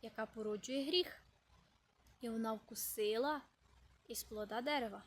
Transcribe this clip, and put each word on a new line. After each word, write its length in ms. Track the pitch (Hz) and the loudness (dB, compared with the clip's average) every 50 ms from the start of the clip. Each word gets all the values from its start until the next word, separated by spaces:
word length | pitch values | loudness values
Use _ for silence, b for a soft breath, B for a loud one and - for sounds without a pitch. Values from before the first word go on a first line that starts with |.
| - | -16
яка 240 | 226 - - 220 | -10 -6 -6 -6
породжує 600 | 214 - 226 214 214 214 208 - - 254 277 269 | -6 -4 -4 -4 -2 -2 -4 -2 -2 0 0 2
гріх. 360 | 285 349 359 349 - - - - - _ _ _ _ - - - _ _ _ _ _ _ _ _ - - _ | 4 4 4 4 2 -2 -10 -16 -20 _ _ _ _ -20 -20 -20 _ _ _ _ _ _ _ _ -20 -14 _
І 80 | - 233 | -6 -4
вона 240 | 226 226 226 220 220 | -2 0 0 0 -2
вкусила 880 | 214 - - 233 - - - - - 214 208 214 226 262 294 302 285 277 - _ _ _ - - - - - - - _ | -2 -6 -10 -8 -6 -4 -4 0 2 2 4 4 4 4 2 2 0 -4 -10 _ _ _ -20 -20 -20 -20 -20 -20 -20 _
із 180 | - 233 - - | -8 -8 -8 -6
плода 360 | - 220 214 214 208 214 226 | -6 -6 -6 -4 -2 -2 0
дерева. 420 | 247 294 294 285 240 214 196 202 - | 2 2 2 2 2 0 -2 -8 -12